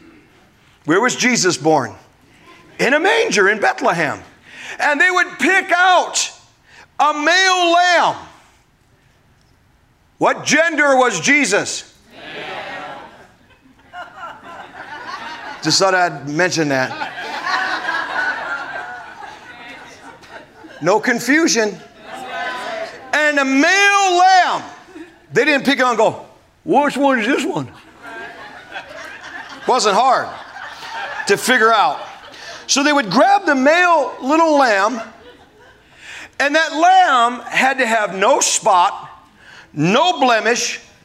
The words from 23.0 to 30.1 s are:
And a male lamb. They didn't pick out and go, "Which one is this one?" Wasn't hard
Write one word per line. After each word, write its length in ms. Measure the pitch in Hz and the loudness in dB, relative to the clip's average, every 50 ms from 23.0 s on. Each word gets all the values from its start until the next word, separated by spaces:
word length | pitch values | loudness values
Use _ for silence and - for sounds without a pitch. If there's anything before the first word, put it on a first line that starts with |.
| - - - | -8 -4 -2
And 260 | 285 302 302 294 285 | 0 0 0 0 0
a 60 | 277 | 0
male 720 | 269 269 269 302 339 381 392 403 403 403 403 392 381 349 349 | 2 2 2 4 4 4 4 4 4 4 4 2 2 4 4
lamb. 440 | 359 381 381 370 330 269 202 151 - - - - - - 370 311 320 - - - _ - 139 | 4 6 6 6 4 2 0 -4 -6 -10 -16 -20 -20 -20 -20 -20 -20 -20 -20 -20 _ -4 0
They 120 | 202 269 | 0 2
didn't 200 | 302 294 269 208 | 2 2 2 2
pick 160 | 254 277 240 | 0 2 2
out 80 | 254 254 | 2 2
and 100 | 240 208 | 2 2
go, 280 | 220 180 123 - - - - _ _ _ _ _ - | 2 2 0 -2 -10 -20 -20 _ _ _ _ _ -4
"Which 320 | 151 170 262 294 277 - | 0 2 2 2 2 0
one 220 | 254 285 277 262 233 | 0 2 2 2 2
is 80 | 208 | 0
this 180 | 233 294 - 254 | 0 -2 -2 -2
one?" 280 | 349 330 156 131 - - - - - - - - - - - - - - - - - - - - - - - - - - - - - - - - - - - - - - - - | -4 -4 -6 -6 -8 -12 -18 -20 -20 -20 -20 -20 -18 -16 -16 -16 -16 -18 -18 -20 -20 -20 -20 -20 -18 -16 -16 -16 -16 -18 -18 -18 -18 -18 -18 -18 -16 -16 -16 -16 -16 -18 -8 -2
Wasn't 280 | - 240 254 208 214 190 | 0 0 2 2 2 2
hard 340 | 208 254 269 | 2 4 4